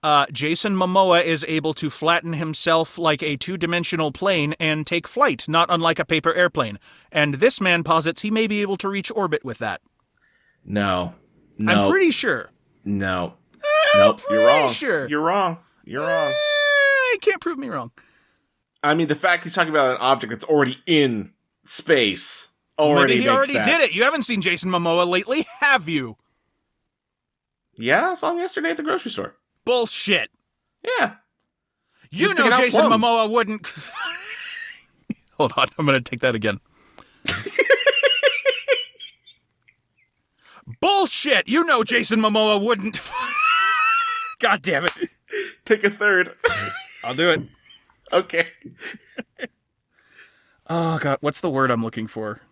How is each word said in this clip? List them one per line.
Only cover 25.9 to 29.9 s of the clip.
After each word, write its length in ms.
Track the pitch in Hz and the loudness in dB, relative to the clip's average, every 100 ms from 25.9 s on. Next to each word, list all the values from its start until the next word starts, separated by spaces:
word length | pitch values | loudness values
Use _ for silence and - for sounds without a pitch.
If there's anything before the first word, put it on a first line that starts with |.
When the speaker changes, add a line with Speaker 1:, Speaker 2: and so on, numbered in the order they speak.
| 156 123 113 _ _ _ _ _ _ _ _ _ _ _ _ _ _ _ | -4 -4 -12 _ _ _ _ _ _ _ _ _ _ _ _ _ _ _
Speaker 2:
Yeah, 380 | - 117 160 339 | -8 0 2 2
I 40 | 349 | -2
saw 160 | - | -4
him 40 | 349 | -4
yesterday 300 | 359 - 311 | -6 -4 -4
at 40 | 330 | -4
the 60 | |
grocery 280 | 302 370 240 | -4 -4 -6
store. 260 | - - _ _ _ - | -8 -10 _ _ _ -2
Speaker 1:
Bullshit. 640 | 247 226 | 0 0